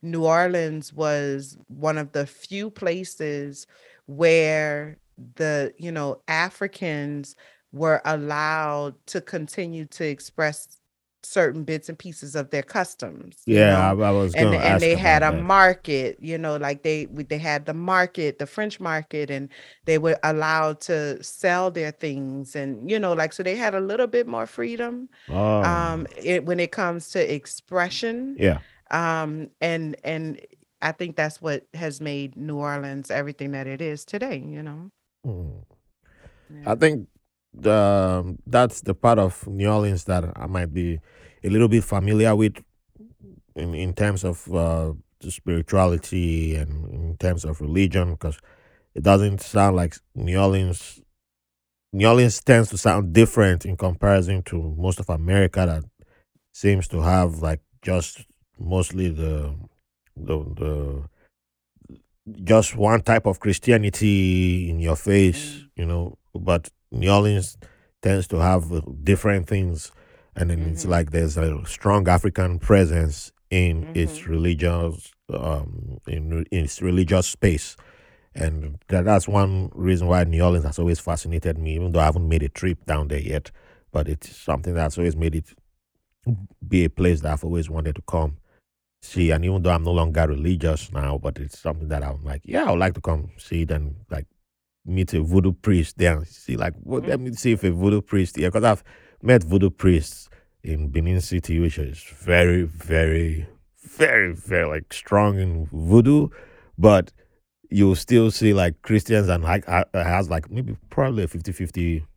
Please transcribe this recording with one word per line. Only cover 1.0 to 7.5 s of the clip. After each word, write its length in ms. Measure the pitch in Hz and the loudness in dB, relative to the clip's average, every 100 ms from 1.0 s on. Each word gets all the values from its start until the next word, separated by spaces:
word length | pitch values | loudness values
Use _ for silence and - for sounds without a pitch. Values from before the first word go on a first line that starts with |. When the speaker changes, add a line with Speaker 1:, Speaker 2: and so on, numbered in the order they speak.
| 156 147 143 139 135 - _ | -2 -2 -2 -6 -10 -20 _
Speaker 1:
one 300 | 139 151 156 | -6 -4 -2
of 140 | 143 | -4
the 140 | 147 139 | -6 -6
few 420 | - - 196 214 | -10 -14 -10 -10
places 960 | 208 190 175 185 - 156 147 143 139 - _ _ _ _ | -6 -4 -4 -8 -10 -8 -8 -10 -14 -20 _ _ _ _
where 920 | 139 165 165 156 156 151 147 151 151 _ _ 123 123 | 0 4 6 4 0 -2 -4 -8 -16 _ _ -20 -6
the, 380 | 156 147 139 - | -2 -2 -4 -8
you 140 | 170 | -10
know, 300 | 160 143 127 - | -6 -6 -8 -4
Africans 1080 | 160 175 - 196 - 180 151 143 147 139 - _ | -2 -2 -4 -10 -6 -6 -6 -6 -8 -12 -18 _